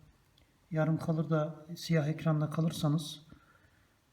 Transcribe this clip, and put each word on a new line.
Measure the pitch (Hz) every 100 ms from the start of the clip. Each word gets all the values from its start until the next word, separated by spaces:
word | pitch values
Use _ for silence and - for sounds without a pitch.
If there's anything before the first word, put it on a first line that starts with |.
| - _ _ _ _ _ -
yarım | 156 156 160
kalır | - 160 151
da | 160 156 - - 170
siyah | - 165 147
ekranda | 156 165 151 151
kalırsanız, | 165 165 - 151 160 - - - - _ _ _ _ _ _ _